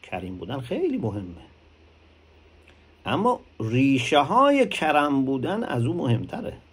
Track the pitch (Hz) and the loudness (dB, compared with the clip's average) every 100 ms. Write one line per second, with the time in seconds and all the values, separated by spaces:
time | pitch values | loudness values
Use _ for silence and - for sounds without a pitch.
0 | - 92 92 92 85 135 123 220 359 262 | -10 -10 -8 -10 -8 -10 -6 -4 -2 -2
1 | 117 101 90 80 - _ - _ - _ | -4 -6 -10 -14 -20 _ -20 _ -20 _
2 | _ _ _ _ - _ - _ _ _ | _ _ _ _ -20 _ -20 _ _ _
3 | - 139 233 - - - 113 123 139 131 | -4 0 0 -2 -6 -8 -2 2 4 2
4 | 120 147 143 226 277 285 233 - 156 147 | 4 2 4 4 6 4 2 0 2 2
5 | 147 139 135 135 156 208 240 123 120 175 | 2 0 0 -2 -2 -4 -2 -2 -2 -2
6 | 147 117 - - - - _ | 0 0 -2 -8 -10 -12 _